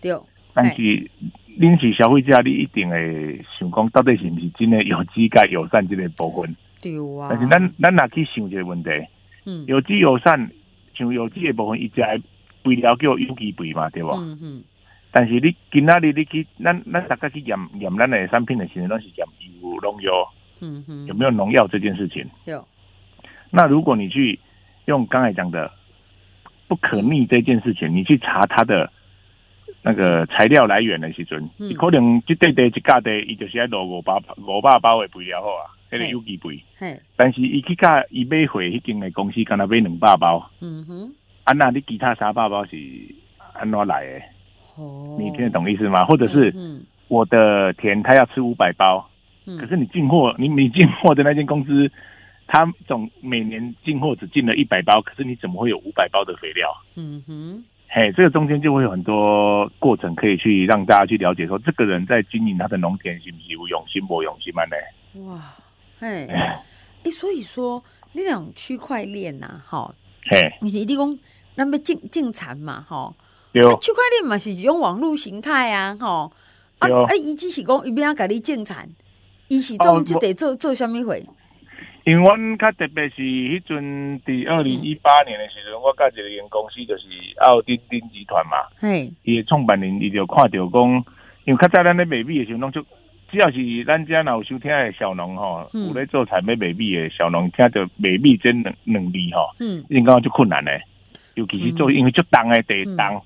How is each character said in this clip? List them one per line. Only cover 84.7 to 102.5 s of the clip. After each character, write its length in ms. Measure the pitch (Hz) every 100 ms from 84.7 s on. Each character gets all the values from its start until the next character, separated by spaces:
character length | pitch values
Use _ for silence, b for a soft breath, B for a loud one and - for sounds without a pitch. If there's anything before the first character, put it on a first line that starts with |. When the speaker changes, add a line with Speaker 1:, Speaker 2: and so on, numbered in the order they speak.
| 127
Speaker 2:
一 140 | 156 151
八 260 | 151 143
年 160 | 139 107
的 100 | 107
时 140 | 101
阵， 80 | 101
Speaker 1:
嗯。 100 | 110
Speaker 2:
我 100 | 131 135
甲 120 | 143
一 80 | 113
个 320 | 101 104 101
公 180 | 107 107
司 120 | 120
就 140 | 117 98
是 60 | 95 90 90 -
奥 200 | 123 123
丁 180 | 110 120 _
丁 80 | 120 113
集 160 | 101 101
团 180 | 90 80
嘛， 100 | 71 - _
Speaker 1:
嘿。 340 | 214 185 127 -
Speaker 2:
伊 160 | - 117
的 60 |
创 200 | 110 151 120
办 120 | 98
人 220 | 95 98
伊 80 | 104
就 160 | 101 95
看 240 | - 127
到 0 |
讲， 560 | 92 90 123 123 127 120 b b b -
因 80 |
为 20 | 131
较 60 | 180
早 160 | 180
咱 120 | 175 175
咧 80 |
卖 200 | 175 135
米 160 | 117 156
的 60 | 110
时 80 |
候， 40 | 117
拢 140 | 135
就 100 | 143 147 _ _ _ _
只 80 | 196
要 140 | 190
是 340 | 127 123 117 120
咱 180 | 156 151
遮 120 | 160
若 100 | 156 117
有 60 |
收 140 | 104 131
听 140 | 143
的 200 | 147 120
小 200 | 95 101
农 240 | 92 87 92
吼， 320 | 101 85 87 -
Speaker 1:
嗯。 140 | 196
Speaker 2:
有 40 |
咧 100 | 139 139
做 180 | 143 120
菜 120 | 92
要 40 |
卖 140 | 95 120
米 400 | 95 87 110 87
的 120 | 80
小 180 | - 85
农， 220 | 85 87
听 180 | - 123
到 120 | 110 92 _
卖 200 | 101 92
米 180 | 143 117
这 160 | 123
两， 220 | 120 107 87 -
两 200 | 107 90
字 80 | 92 87 87
吼， 180 | 78 -
Speaker 1:
嗯。 260 | 240 180 139
Speaker 2:
应 140 | 139
该 160 | 120 127
就 80 | 120
困 180 | - 120
难 160 | 76 71
的， 60 | 69 - _ _ b b -
尤 100 | 110
其 140 | 101
是 120 | -
做， 180 | 165 143
Speaker 1:
嗯。 20 |
Speaker 2:
因 100 | 135
为 60 | 127
足 140 | 123 165
重 180 | 123 117